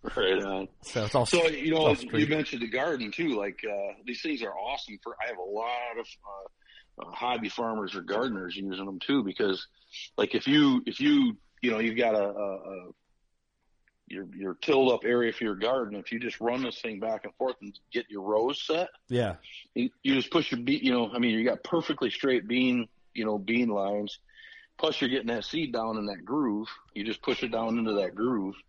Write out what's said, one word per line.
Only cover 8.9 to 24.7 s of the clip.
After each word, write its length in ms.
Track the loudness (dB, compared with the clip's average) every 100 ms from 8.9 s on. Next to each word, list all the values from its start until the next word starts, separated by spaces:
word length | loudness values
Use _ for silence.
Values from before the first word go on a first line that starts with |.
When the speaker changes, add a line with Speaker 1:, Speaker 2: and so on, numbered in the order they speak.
| -8
Speaker 1:
too, 240 | 0 0
because, 440 | 0 0 0 0 -6 _ _ -16 -8 0
like, 180 | 2
if 140 | 2 4
you, 340 | 6 8 6 0
if 140 | 2
you, 360 | 4 6 4 0 _ _
you 100 | 0
know, 100 | 2
you've 180 | 2 4
got 160 | 4
a, 100 | 4 2
a, 260 | 0 -4 -4
a, 340 | -10 -12 -14 -20 _ _ _ _ _ _ _ _ _ _ _
your, 160 | -12 -10
your 200 | -8 -6
tilled 360 | -4 2 6 6
up 100 | 4
area 300 | 4 4 2
for 100 | 0
your 100 | -2
garden, 400 | 0 0 0 -2 -6
if 120 | -6
you 60 | -6
just 220 | -6 -2
run 220 | -2 0
this 180 | -2 -4
thing 180 | -8 -4
back 260 | -4 -4
and 100 | -8
forth 220 | _ -2 -2
and 180 | -14 -16 _
get 140 | -6 -4
your 140 | -6
rows 420 | 2 4 4 0 -2
set, 220 | 0 -2 -8 _
Speaker 2:
Yeah. 240 | 0 0 -2 -12 -20 -8
Speaker 1:
you, 160 | -2 -2 _
you 120 | 2
just 160 | 2 4
push 200 | 0 0
your 120 | -2
bean, 180 | 0 2
you 100 | 4
know, 180 | 2 2
I 40 | 2
mean, 200 | 2 4
you 60 |
got 180 | 2 0
perfectly 460 | 0 0 0 -2 -2
straight 400 | 0 2 2 2
bean, 400 | 2 4 2 -2 _ _
you 140 | -4 -2
know, 100 | -2
bean 320 | 0 2 2
lines, 500 | 2 0 0 -4 -10 _ -20 -20 -20 -20